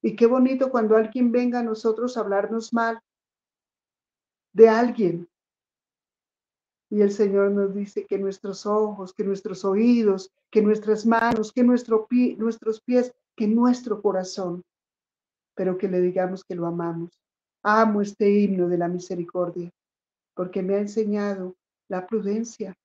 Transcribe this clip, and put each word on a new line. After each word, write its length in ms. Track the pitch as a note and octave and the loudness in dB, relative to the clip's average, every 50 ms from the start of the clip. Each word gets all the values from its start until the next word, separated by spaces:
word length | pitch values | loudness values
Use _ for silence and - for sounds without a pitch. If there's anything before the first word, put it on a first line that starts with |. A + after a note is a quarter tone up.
Y 140 | - A3+ G#3+ | -2 -4 0
qué 120 | - A#3 | 4 4
bonito 440 | A3+ B3 C4 B3 C4 C4+ C4 C4 C4 | 4 6 4 4 2 2 0 -2 0
cuando 260 | C4 A#3+ A3 G#3+ A3 | 0 0 2 4 4
alguien 360 | A3 A3 A3 - B3+ B3 A#3+ A3+ | 4 4 2 0 0 0 2 2
venga 260 | B3 B3 B3 A#3+ B3 | 2 0 0 -2 -2
a 60 | A#3+ | -4
nosotros 520 | A#3 A3 A3 - A3+ A3 A3 A#3 B3 B3 | -4 -6 -4 -2 -2 -2 0 -2 -6 -4
a 40 | A#3+ | -4
hablarnos 520 | G#3 F#3+ G3 G3 G3+ G#3+ A3 A3+ A3 - - | -4 -2 -2 -2 -2 -2 -4 -6 -6 -4 -4
mal 280 | A#3 A#3 A3+ A3+ A3 _ _ _ _ _ _ _ _ _ _ _ _ _ _ _ _ _ _ _ _ _ _ _ _ _ _ _ _ _ _ _ | -2 -2 -2 -4 -8 _ _ _ _ _ _ _ _ _ _ _ _ _ _ _ _ _ _ _ _ _ _ _ _ _ _ _ _ _ _ _
de 160 | F#3 A3+ A3+ | 8 8 8
alguien. 600 | A3 A3 A#3+ B3 A3 - G#3+ F3 E3 E3+ F3 - _ _ _ _ _ _ _ _ _ _ _ _ _ _ _ _ _ _ _ _ _ _ _ _ _ _ _ _ _ _ _ _ | 8 4 0 -2 0 0 0 0 0 -2 -8 -12 _ _ _ _ _ _ _ _ _ _ _ _ _ _ _ _ _ _ _ _ _ _ _ _ _ _ _ _ _ _ _ _
Y 100 | G#3+ G#3 | 0 2
el 100 | G#3 G3+ | 2 2
Señor 400 | G3+ - G#3+ G3 G3 G3 G3 G3+ | 2 2 0 2 2 2 2 2
nos 240 | G3+ G3+ G3+ G3 F#3+ | 2 0 0 -2 -2
dice 320 | G3+ G3+ G3+ - - G3+ | -6 -8 -6 -8 -10 -8
que 120 | - G#3 G3 | -6 -6 -4
nuestros 480 | G3 G3 F#3+ - - G3+ F#3+ - - | -4 -6 -6 -8 -12 -12 -12 -8 -6
ojos, 460 | G#3 G#3 G#3+ G#3+ G#3 G#3 G3 F#3+ F#3 - | -2 0 0 0 -2 -2 -8 -14 -16 -8
que 100 | - G#3 | -6 -4
nuestros 400 | G3 G3 F#3+ - G#3+ F#3+ F3+ - | -4 -4 -4 -6 -10 -10 -4 -4
oídos, 680 | G3 F#3+ G3+ A3+ A#3+ B3 A#3 A3 G#3 F#3+ F#3 F#3+ - _ _ _ _ | -2 0 2 4 4 4 4 4 2 0 0 -4 -12 _ _ _ _
que 120 | - A3 G#3+ | 0 2 4
nuestras 420 | G#3 G#3+ G#3 G#3 G#3+ G#3+ G#3 G#3 | 4 2 2 0 -2 -2 0 2
manos, 460 | A3+ A3+ A3+ A#3 A#3 A#3 A3 G#3+ G#3+ - | 2 2 2 2 0 0 -2 -4 -4 0
que 120 | B3+ B3 | 2 4
nuestro 420 | A#3+ B3 A#3+ B3 - A3+ A3 A3 | 4 4 2 0 0 -2 -2 0
pie, 300 | - A#3+ B3 B3 B3 - | 0 0 2 2 2 0
nuestros 440 | - A3 A3+ A3+ A3+ - A3 A3 A3 | -2 -4 -4 -4 -4 -4 -6 -6 -6
pies, 320 | _ - B3 B3 B3 B3 - _ _ _ _ | _ 0 0 0 0 0 -6 _ _ _ _
que 140 | - A3 G#3 | -4 -2 0
nuestro 520 | G#3+ A#3 A#3+ B3 B3 B3 - A#3+ G#3+ G3 | 2 4 4 2 2 0 -2 -8 -8 -2
corazón, 600 | G3+ G#3 F#3 F#3 F#3 F#3 - - F#3+ F3+ E3+ F3+ F3+ _ _ _ _ _ _ _ _ _ _ _ _ _ _ _ _ _ _ | -2 -2 0 0 -4 -6 -8 -8 -6 -6 -6 -8 -12 _ _ _ _ _ _ _ _ _ _ _ _ _ _ _ _ _ _
pero 220 | - F#3+ F#3 F3+ | -4 -4 -2 -2
que 120 | F#3 - G3 | -2 -2 -2
le 120 | F#3 F3+ | 0 2
digamos 440 | F3+ F3+ F3+ F#3+ F#3 F#3 F#3+ F#3 - | 0 0 0 0 -2 -2 -4 -8 -10
que 100 | _ F#3+ | _ -8
lo 120 | F3 E3+ | -6 -4
amamos. 520 | E3+ E3+ E3+ E3+ E3+ E3+ E3+ E3+ E3+ _ _ _ _ _ _ _ _ _ _ _ | -4 -4 -4 -4 -4 -6 -6 -8 -10 _ _ _ _ _ _ _ _ _ _ _
Amo 380 | G#3 G#3 A3 A3+ A3 G#3 G#3 G3+ | 0 2 4 4 2 2 0 -2
este 260 | G3+ - _ G#3+ G3+ | -4 -2 _ 2 4
himno 400 | G3+ G#3 G#3 G3 G3 F#3 F3 F3 | 4 4 4 2 2 0 0 0
de 80 | F3+ | 0
la 120 | E3+ E3+ E3+ | 0 -2 -2
misericordia, 840 | F3+ F3+ F3+ - F#3+ F3 E3+ E3 - F#3 F3+ E3+ E3+ F3+ F3 F3 _ _ _ _ _ _ _ _ _ _ _ _ _ | -4 -6 -8 -8 -8 -8 -8 -8 -4 -4 -4 -4 -6 -10 -12 -12 _ _ _ _ _ _ _ _ _ _ _ _ _
porque 280 | - F3+ F3+ F3+ G3+ F#3 | -8 -8 -6 -4 -6 -2
me 120 | F#3 G3 | -2 -2
ha 60 | G3+ | -2
enseñado 720 | G#3 G3+ G#3 A3+ A3 G#3 G#3 G#3 G3+ G3+ G3 F#3+ F#3 F#3 F#3 _ _ _ _ _ _ _ | -2 -2 -2 -2 -2 -2 -2 -2 -2 -4 -4 -6 -8 -12 -12 _ _ _ _ _ _ _
la 180 | F#3+ F#3 F#3 | -8 -8 -6
prudencia 680 | F#3 A3+ A3 G3 G3 G#3 A3 A#3 A#3 - _ A3 F#3+ F#3+ _ _ | -4 -4 -4 -2 -2 -4 -4 -4 -8 -8 _ -12 -12 -12 _ _